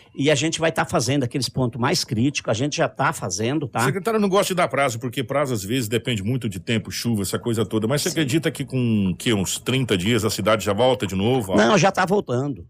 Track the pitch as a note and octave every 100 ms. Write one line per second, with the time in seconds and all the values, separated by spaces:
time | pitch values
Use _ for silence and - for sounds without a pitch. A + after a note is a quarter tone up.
0 | - - C#3+ C#3+ D#3+ D#3 E3 - - E3
1 | A#2+ C#3+ B2+ C#3+ - - B2 - C3 F3
2 | - G#2+ C3 - - A2 C#3+ D3+ C#3 -
3 | C#3 - A2+ G#2 A#2 D3+ C#3 A#2 C3+ F#3+
4 | F#3 A3 G3+ G3 - F3 D#3+ C#3 C#3 A#2
5 | B2 B2 A2+ C#3 C#3 A2+ F#2+ C3 G#2+ A#2
6 | C3 A2+ G2 C3 A2+ F#2 - A2+ - -
7 | A#2 G#2+ F#2+ A2 B2 A#2 G2+ A2 A2 D3
8 | F3+ D#3+ D3 D#3 D#3+ - B2+ C3 A#2+ G#2+
9 | F#2+ E2+ B2 G#2 F2+ - - C3 B2+ G2+
10 | F#2 A#2+ G#2+ - G2 A2 G2 G2+ B2+ B2+
11 | F#2+ F#2+ G#2+ C3 G2 F#2+ A2+ G3+ F#3+ F#3
12 | F3+ D3 - B2 C#3+ A2